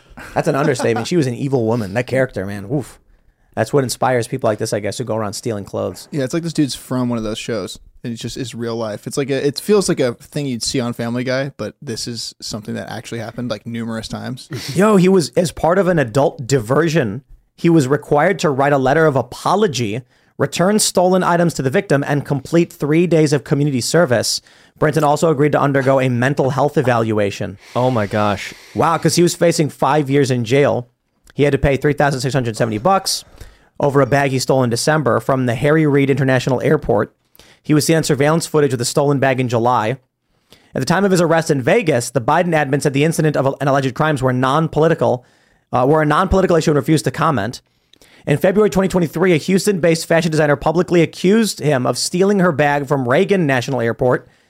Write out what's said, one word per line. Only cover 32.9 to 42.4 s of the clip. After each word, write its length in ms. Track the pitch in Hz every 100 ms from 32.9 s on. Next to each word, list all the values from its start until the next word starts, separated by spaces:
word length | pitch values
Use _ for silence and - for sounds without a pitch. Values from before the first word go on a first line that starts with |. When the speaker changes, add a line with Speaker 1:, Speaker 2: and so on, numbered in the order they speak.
| 190 - - - - - - _ _
Speaker 1:
over 220 | 143 139
a 40 | 127
bag 240 | 139 143
he 80 | 131
stole 240 | - 135
in 60 | 123
December 500 | 117 - 156 127 113
from 260 | - 135 123
the 100 | 120
Harry 300 | 147 160 151
Reid 220 | 139 139
International 500 | 139 131 131 139 127
Airport. 540 | 135 151 - 107 - _ _ _ - _
He 120 | -
was 120 | 151 139
seen 100 | 160
on 60 |
surveillance 420 | - 135 143 165 -
footage 240 | 151 143
with 100 | 123
a 40 | 117
stolen 340 | - 143 143
bag 200 | 135 127
in 80 | 127
July. 500 | 120 117 123 107 135 _ _ _ _ _ - _ -
At 40 |
the 60 | 127
time 200 | 175 202
of 60 |
his 100 | 180
arrest 280 | 170 165 156
in 100 | 143
Vegas, 480 | 123 226 170 123 -
the 100 | 135
Biden 280 | 113 160